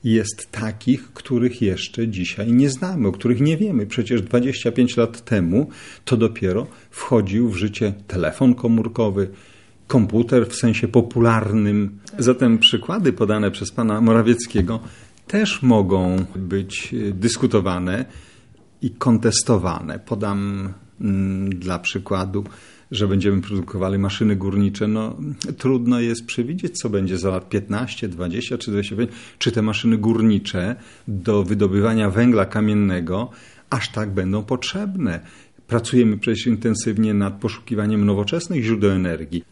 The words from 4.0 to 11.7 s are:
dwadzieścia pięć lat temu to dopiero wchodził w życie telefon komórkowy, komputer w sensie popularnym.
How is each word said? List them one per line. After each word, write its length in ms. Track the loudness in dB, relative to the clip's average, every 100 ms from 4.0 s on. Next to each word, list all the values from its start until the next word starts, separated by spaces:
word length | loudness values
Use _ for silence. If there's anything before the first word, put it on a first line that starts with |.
| -2 -2
dwadzieścia 500 | 2 0 0 -2 -2
pięć 260 | 2 2 2
lat 280 | 0 -2 -2
temu 440 | 0 2 0 -2 -8 -20 -16 -2
to 120 | 2
dopiero 500 | 2 0 -2 -2 -4 -14 -20
wchodził 580 | -14 0 2 2 0 0
w 60 | 0
życie 380 | -4 -2 -4 -4 -6
telefon 480 | -2 -2 2 2 4
komórkowy, 760 | 2 2 0 0 0 0 -4 -6 -20 -20 _ _ 0
komputer 600 | 2 4 2 4 2 2
w 80 | 0
sensie 320 | 0 2 4
popularnym. 1120 | 2 2 2 4 4 2 2 2